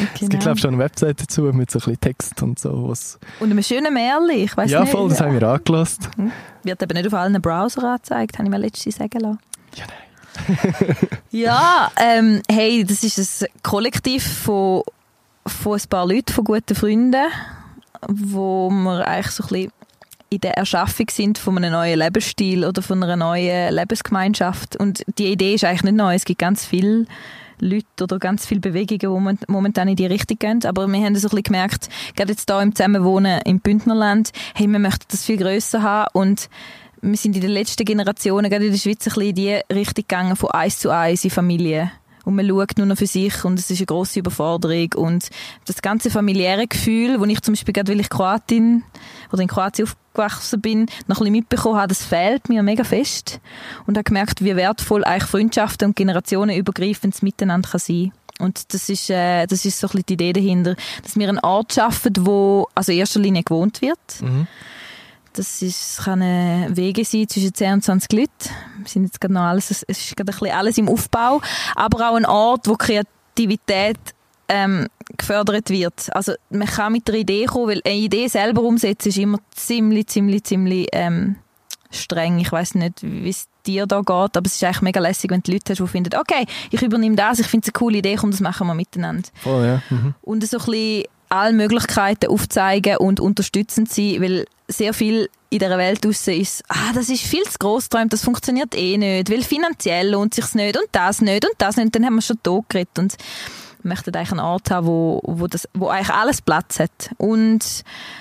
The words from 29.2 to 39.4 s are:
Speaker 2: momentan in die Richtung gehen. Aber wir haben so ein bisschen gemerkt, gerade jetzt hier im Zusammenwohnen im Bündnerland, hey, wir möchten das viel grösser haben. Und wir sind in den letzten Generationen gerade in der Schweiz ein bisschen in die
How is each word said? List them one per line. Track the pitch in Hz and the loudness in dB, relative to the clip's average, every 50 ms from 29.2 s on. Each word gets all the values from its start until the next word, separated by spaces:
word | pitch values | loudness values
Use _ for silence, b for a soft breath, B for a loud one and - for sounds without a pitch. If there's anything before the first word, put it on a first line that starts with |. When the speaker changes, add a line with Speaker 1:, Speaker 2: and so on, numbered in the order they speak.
| 196 190 202 - - - | 0 0 0 -2 -2 -2
Speaker 2:
momentan | 202 190 196 208 214 196 180 | 0 0 0 0 0 2 2
in | 190 196 | 2 2
die | 180 185 | 2 2
Richtung | 180 190 202 - - 220 | 0 0 -2 -2 -4 -4
gehen. | - 214 214 226 240 - | -2 0 0 0 0 0
Aber | - 185 190 190 196 | 0 0 0 0 0
wir | 196 202 | 0 2
haben | 214 202 208 | 2 2 2
so | 202 202 208 | 2 2 0
ein | |
bisschen | 214 202 208 | 0 0 0
gemerkt, | - 202 185 185 202 - - - B B B B B B | 0 0 0 0 -2 -2 -6 -8 B B B B B B
gerade | - 202 190 | -4 -2 -2
jetzt | 214 - - - | -2 -4 -2 0
hier | 196 196 | 0 2
im | 202 208 208 | 2 2 2
Zusammenwohnen | - 190 196 202 196 180 185 190 196 196 190 175 - - | 2 2 4 4 4 4 4 4 4 4 4 2 0 2
im | - 185 185 | 2 2 2
Bündnerland, | - 202 208 214 - 233 220 220 214 208 202 220 220 - B B B B B | 4 2 2 4 2 2 2 4 2 4 4 2 2 0 B B B B B
hey, | - 208 | 0 2
wir | 202 208 202 | 2 4 2
möchten | 202 190 196 - - - | 2 0 0 -4 -6 -8
das | 214 - - | -8 -6 -2
viel | - 220 | -2 0
grösser | 190 185 190 196 208 - - - 220 | 0 0 0 0 0 -2 -2 0 0
haben. | 214 202 208 214 208 - | 2 2 2 0 0 0
Und | - 196 190 190 202 - - - B B B B B B B B B B | 0 2 4 2 2 0 -2 -12 B B B B B B B B B B
wir | - 196 214 | -2 -2 -2
sind | - - 208 190 | 0 0 0 0
in | 190 | 0
den | 185 196 | 0 0
letzten | 202 196 220 - - - 220 | 0 0 -2 -4 -4 -4 -2
Generationen | 214 214 208 196 196 220 - - 202 190 202 208 196 | 0 0 0 0 -2 -2 -2 -2 0 2 2 2 2
gerade | 202 202 208 | 2 2 2
in | 214 | 2
der | 196 196 | 0 0
Schweiz | - 196 - - - | 0 -2 -2 -2 -2
ein | 214 - | -2 -2
bisschen | 214 202 208 | 0 0 0
in | 175 | 0
die | 185 | 0